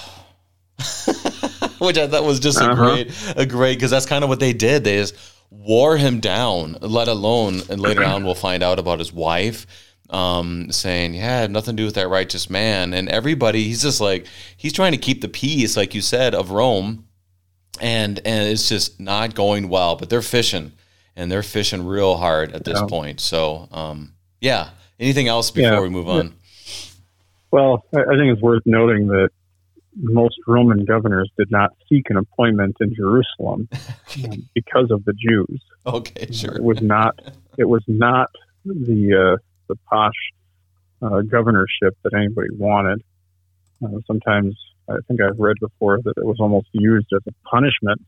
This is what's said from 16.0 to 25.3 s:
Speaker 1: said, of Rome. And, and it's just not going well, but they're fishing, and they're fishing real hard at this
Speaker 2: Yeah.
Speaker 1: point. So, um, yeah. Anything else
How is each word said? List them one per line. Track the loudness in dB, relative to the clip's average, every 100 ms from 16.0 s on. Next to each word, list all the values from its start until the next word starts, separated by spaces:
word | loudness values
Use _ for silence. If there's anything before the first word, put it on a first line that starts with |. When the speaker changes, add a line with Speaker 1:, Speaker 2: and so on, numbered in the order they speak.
Speaker 1:
said, | -2 0 0 0
of | -2
Rome. | 0 2 0 -2 -8 -14 _ _ _ _ _ _ -8
And, | -4 -2 -2 -4
and | -4 -2 0
it's | -2 -2
just | -2 -4 -8
not | -4 -4 -4
going | -2 0 0 0
well, | 0 0 -2
but | -2
they're | -4
fishing, | 0 0 0 -2 -8 -18 _ _ _ -10
and | -4
they're | -4
fishing | -4 -4 -4 -4 -4
real | 0 2 2
hard | 2 0 -2
at | -6
this | -4 -4
Speaker 2:
Yeah. | -2
Speaker 1:
point. | -4 -8 -8
So, | -4 -2 -2 -4 -12
um, | -12 -10 -12 -16 _ _ -6
yeah. | -2 -2 -4 -14 _ -4
Anything | 0 2
else | 2